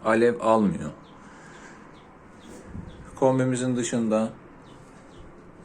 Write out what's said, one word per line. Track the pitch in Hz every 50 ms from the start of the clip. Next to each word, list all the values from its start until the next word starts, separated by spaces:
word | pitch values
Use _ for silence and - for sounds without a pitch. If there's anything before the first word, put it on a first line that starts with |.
| -
alev | 107 113 113 117 120 117 117
almıyor. | - 110 110 110 107 95 82 76 - 73 - - - - - - - - - - - - - - - - - - - - - - - - - - - - - - - - - - - - - - - - - - - - -
Kombimizin | - 139 131 131 131 131 127 127 120 127 127 123
dışında | 123 117 - 131 120 113 110 107 110 110 113 - - - - - - - - - - - - - - - - - - - - - - - - - -